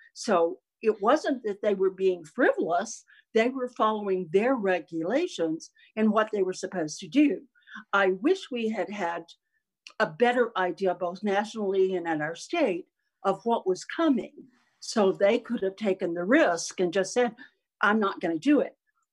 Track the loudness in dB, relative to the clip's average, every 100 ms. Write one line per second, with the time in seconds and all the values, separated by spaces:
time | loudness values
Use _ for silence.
0 | -20 -12 0 2 2 -2 _ _ 0 2
1 | 2 2 2 -4 -4 -4 -2 0 0 2
2 | 0 0 -6 0 2 2 0 -2 -4 -10
3 | _ _ _ 0 0 0 -8 0 0 0
4 | -2 -2 0 2 2 0 0 -2 -2 -6
5 | -2 -2 -2 -2 -4 -4 -8 _ _ 0
6 | 2 4 0 0 -2 -2 -6 -4 -6 -6
7 | -2 4 4 2 -8 _ _ -20 -4 2
8 | 2 2 2 0 -2 -4 -4 -2 -6 -4
9 | -4 -6 -10 -20 _ _ _ _ -20 _
10 | -4 2 2 2 0 0 -2 0 -2 0
11 | -4 -4 -2 0 -2 -4 -2 2 2 0
12 | -2 -2 -4 -6 -6 0 0 -2 -8 _
13 | _ _ -4 -2 -2 -2 0 -4 -4 -2
14 | 2 2 -2 -14 -20 _ _ _ -6 0
15 | 2 4 2 2 0 -4 -4 -2 -2 -2
16 | -2 -4 2 4 4 0 -6 -4 -2 0
17 | -2 0 -2 -2 -20 _ _ _ 0 2
18 | 0 -2 -4 -2 2 2 2 -6 _ _
19 | _